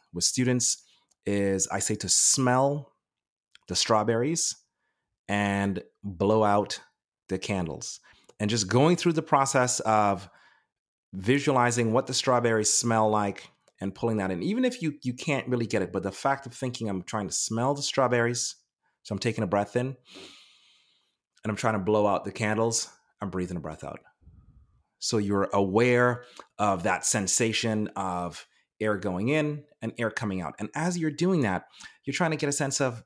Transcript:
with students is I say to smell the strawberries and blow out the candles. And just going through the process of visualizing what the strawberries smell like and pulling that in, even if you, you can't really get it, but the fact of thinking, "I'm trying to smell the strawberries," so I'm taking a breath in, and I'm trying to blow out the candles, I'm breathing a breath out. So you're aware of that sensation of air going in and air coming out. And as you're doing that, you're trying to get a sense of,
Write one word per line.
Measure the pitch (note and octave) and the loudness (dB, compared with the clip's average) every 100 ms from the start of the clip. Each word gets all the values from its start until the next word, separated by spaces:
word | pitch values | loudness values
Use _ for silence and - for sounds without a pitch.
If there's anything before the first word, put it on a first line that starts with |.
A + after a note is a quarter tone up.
| _ | _
with | F2 | -4
students | - - B2 B2+ - - _ _ _ _ - | -2 0 0 0 0 -4 _ _ _ _ -4
is | G2+ G2 F#2+ F2+ | 0 0 0 -2
I | G2 | -4
say | - G#2+ | -4 -4
to | F#2 | 0
smell | - - - B2+ B2+ C#3 D3 C#3 _ _ _ _ _ _ - - | 2 2 2 2 4 2 0 -8 _ _ _ _ _ _ -20 -6
the | F2+ | -2
strawberries | - A2 G#2+ A2+ C3+ E3 - - _ _ _ _ _ _ - | 2 2 2 0 0 -2 -4 -6 _ _ _ _ _ _ -4
and | G2+ G2+ G2 G2 F#2+ - _ | -2 0 0 0 -4 -8 _
blow | G2+ F2+ G2+ A2 | -10 0 4 4
out | G#2 G2+ G2+ - - _ _ _ - | 6 4 2 -6 -12 _ _ _ -8
the | F#2 | -6
candles. | - G2 E2+ C#2 - - _ _ _ - | -4 -2 -4 -6 -12 -14 _ _ _ -4
And | G#2+ | -2
just | A#2 F#2 | 0 2
going | A#2+ D3+ F3 | 4 4 4
through | F3 | 2
the | D#3+ | 0
process | D#3+ C#3+ C3+ C3 B2 - | 2 2 4 2 2 0
of | A2 G#2+ G#2 F#2+ F#2 _ _ _ _ _ _ _ _ | 2 4 4 0 -6 _ _ _ _ _ _ _ _
visualizing | F#2+ F#2+ C#3 C#3+ C3 B2 A#2+ A2+ | -6 0 2 4 4 4 4 2
what | A#2 C3 | 2 2
the | |
strawberries | C3 - B2 A#2 A2+ G#2+ | 0 2 4 4 2 2
smell | - A#2+ A2+ A2 | 2 2 4 4
like | G#2+ G2+ G2 - _ _ - | 2 0 -4 -12 _ _ -10
and | F#2+ | -8
pulling | - A#2 A2 | -4 -2 0
that | F#2+ | -2
in, | F2+ | -2
even | C3 A3 | -2 0
if | B3+ B3 | 0 -2
you, | D#3+ C#3+ | -6 -4
you | B2+ | -6
can't | B2 - C3+ B2 | -6 -2 -2 0
really | B2 A2+ | -2 0
get | G#2+ | -2
it, | F2+ | -2
but | F#2+ | -2
the | F#2+ | -4
fact | - C#3 C3+ B2 | -2 0 -2 -4
of | |
thinking, | - C3 A#2+ A2 | -8 -6 -4 -4
"I'm | F#2+ | -4
trying | F2 A2 F#2+ | -4 -4 -4
to | |
smell | - - A2+ B2+ | -4 -2 0 0
the | C#3+ | 0
strawberries," | C#3+ - B2+ B2 A#2 A#2+ - - _ _ _ _ | -2 2 2 4 2 0 -4 -8 _ _ _ _
so | - | -8
I'm | G2 | -4
taking | A#2+ A2 | -2 -2
a | G2+ | 0
breath | G2+ G2+ B2 | 0 0 -2
in, | B2+ | -4
and | C3+ - - - - - _ _ _ _ _ _ _ _ _ G#2+ | -8 -16 -20 -20 -20 -20 _ _ _ _ _ _ _ _ _ -8
I'm | G#2 | -2
trying | A2+ | 0
to | G#2+ | 0
blow | F#2 G#2+ G#2 | 2 2 2
out | G2 | 0
the | G2+ | -4
candles, | - G#2+ G#2+ A#2 A2+ - - _ - | -4 -2 0 0 -2 -6 -12 _ -12
I'm | G2+ | -8
breathing | F2+ F2+ F2 | -6 -6 -6
a | |
breath | D2+ D#2 | -10 -12
out. | C#2 - _ _ - - - - _ _ _ - | -12 -14 _ _ -20 -20 -20 -20 _ _ _ -10
So | - A2+ | -4 -2
you're | G2+ G2+ F#2+ | 0 0 2
aware | G2+ G2 G2+ B2 A#2+ B2 A#2+ - - - - | 2 4 4 6 6 4 2 -6 -20 -14 -2
of | G#2+ F#2+ | 0 0
that | F#2+ F#2 | 0 0
sensation | - A2+ F#2+ - A2+ G#2+ A#2 G#2+ G#2+ - | 0 0 0 0 0 0 0 -2 -2 -4
of | F#2+ F2+ F2 - - _ _ - | -4 -4 -6 -10 -18 _ _ -4
air | A2 G2+ | -2 -2
going | G2 F2+ A2+ | -2 -2 0
in | D3+ D3+ D3 - - | 0 0 -4 -12 -10
and | A#2 - | -8 -4
air | A2+ | -4
coming | - G#2+ F#2+ | -2 -4 -4
out. | D#2 - | -6 -8
And | G#2 | -8
as | D3 E3 F3 | -4 -4 -2
you're | D#3 | -4
doing | C#3 F3 F3+ | 0 0 2
that, | A2 F2+ - - - _ | 2 0 -4 -20 -20 _
you're | - | -6
trying | C3 E3+ | -2 -2
to | D#3 | 0
get | C#3+ | -2
a | |
sense | C#3 C#3 - | -2 -2 0
of, | C3 A#2 | -2 -4